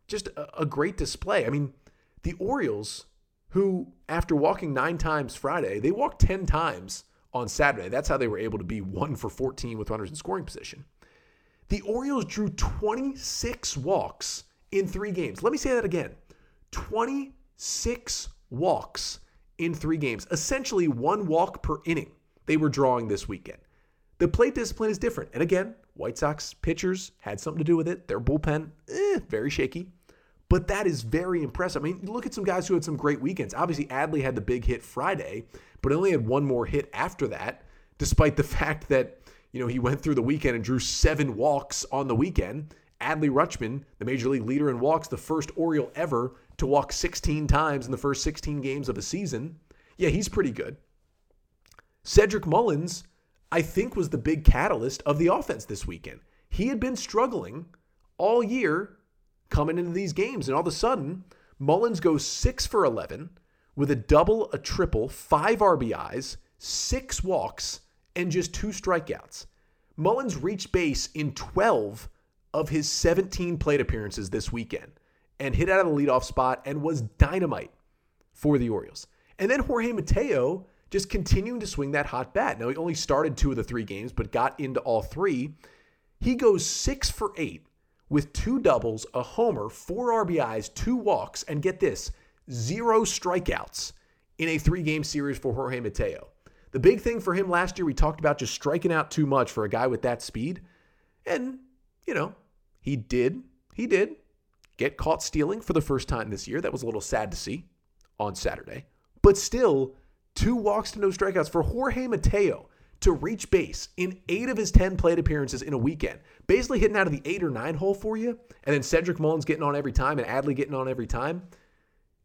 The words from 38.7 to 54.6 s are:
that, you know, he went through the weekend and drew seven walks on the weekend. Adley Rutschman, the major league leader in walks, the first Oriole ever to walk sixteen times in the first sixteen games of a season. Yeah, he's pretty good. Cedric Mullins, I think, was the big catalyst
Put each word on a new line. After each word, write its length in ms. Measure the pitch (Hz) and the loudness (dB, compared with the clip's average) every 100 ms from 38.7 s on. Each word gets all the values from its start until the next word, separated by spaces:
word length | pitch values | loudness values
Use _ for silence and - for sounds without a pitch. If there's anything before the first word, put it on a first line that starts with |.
| 151 - | -2 2
that, 300 | 135 127 - - - _ | 2 2 -6 -20 -20 _
you 80 | 123 | -6
know, 60 | 120 | -2
he 120 | 123 | 0
went 220 | 120 139 | 0 0
through 140 | 156 | 0
the 80 | 127 | 2
weekend 320 | 120 151 139 117 | 2 2 0 0
and 80 | |
drew 140 | 104 127 | 0 -2
seven 580 | - - 156 151 139 104 | 0 2 2 4 0 2
walks 480 | 143 139 139 - - | 2 2 -2 -8 -4
on 160 | 135 135 | -4 0
the 80 | 113 | 2
weekend. 580 | 175 - 92 135 151 - _ - | 2 0 -2 -6 -12 -18 _ -8
Adley 260 | 131 156 147 | -4 0 2
Rutschman, 540 | 135 170 - 113 135 - - | 4 2 0 -6 -6 -10 -8
the 60 | |
major 240 | 110 135 120 | -4 -2 0
league 180 | 135 110 | 0 0
leader 240 | 143 147 | 0 0
in 100 | 120 | 2
walks, 260 | 139 160 160 | 2 0 -2
the 100 | - | -8
first 340 | - 160 151 | -2 -4 -2
Oriole 380 | - 165 151 - | -2 0 0 -2
ever 420 | 147 165 120 127 - _ - | -4 -2 0 -2 -6 _ -4
to 100 | 127 | 2
walk 260 | 143 135 | 2 2
sixteen 540 | - 170 - - 151 147 | -4 -4 -2 -2 0 4
times 380 | 143 156 139 | 4 4 0
in 80 | 123 | -2
the 60 | 131 | -2
first 260 | 143 131 | -2 -2
sixteen 360 | - - 151 147 | -4 -4 -6 -4
games 280 | 135 143 127 | -4 -4 -4
of 100 | 127 | -6
a 40 | |
season. 540 | - 175 180 117 156 - _ _ _ - | -4 -6 -4 -6 -8 -12 _ _ _ -2
Yeah, 100 | 170 | 2
he's 200 | 190 202 | 2 0
pretty 220 | 208 147 | 0 0
good. 260 | 107 - 143 _ _ _ _ _ _ _ _ _ - _ _ | 0 -8 -10 _ _ _ _ _ _ _ _ _ -20 _ _
Cedric 440 | - - 208 208 151 | 4 6 6 2 2
Mullins, 580 | 175 233 147 170 - - _ _ _ - | 4 4 2 -2 -8 -14 _ _ _ -2
I 100 | 170 | -2
think, 320 | 165 185 240 | 0 0 -2
was 140 | 202 151 | -2 -2
the 100 | 127 | -2
big 260 | 151 156 | 0 6
catalyst 580 | 156 123 | 6 6